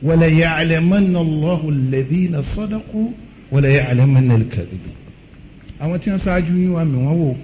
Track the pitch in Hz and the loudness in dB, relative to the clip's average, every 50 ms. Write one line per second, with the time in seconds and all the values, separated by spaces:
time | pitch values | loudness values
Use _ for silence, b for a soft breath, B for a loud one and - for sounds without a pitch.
0 | 131 151 165 165 165 160 160 160 165 165 160 156 165 165 165 160 165 175 190 202 | -2 2 4 4 4 4 4 4 2 2 0 -2 0 0 0 2 2 2 2 2
1 | 202 185 175 175 165 160 156 151 151 170 180 160 156 156 147 135 131 131 135 131 | 2 2 0 0 0 -2 -2 -2 0 0 -2 -2 -2 -2 -2 -2 -2 0 0 -2
2 | 135 131 160 185 180 170 165 143 131 - - 196 214 202 214 220 - - - 214 | -2 -2 -2 -2 0 -2 -2 -4 -4 -4 -6 -6 -6 -6 -6 -8 -8 -8 -6 -4
3 | 220 240 - - - - - - - - 135 139 139 135 135 135 131 123 123 123 | -4 -4 -6 -10 -18 -20 -20 -20 -10 -4 0 0 2 2 2 2 2 0 2 2
4 | 131 143 135 131 131 123 117 110 110 - - 107 87 - 92 92 - - - - | 4 4 4 4 4 4 4 2 2 0 -4 -6 -8 -8 -10 -12 -12 -14 -16 -16
5 | - - - - - - - - - - - - - - - - 139 160 180 185 | -20 -20 -20 -20 -20 -20 -20 -20 -20 -20 -20 -20 -20 -20 -12 -8 -6 -6 -4 -4
6 | - 214 190 185 - 196 180 180 175 165 180 180 180 185 175 165 165 156 135 127 | -2 -2 -2 -2 -2 0 0 0 0 0 0 0 0 0 0 0 0 0 0 0
7 | 127 143 160 170 160 139 123 - | 0 0 0 0 0 -2 -2 -4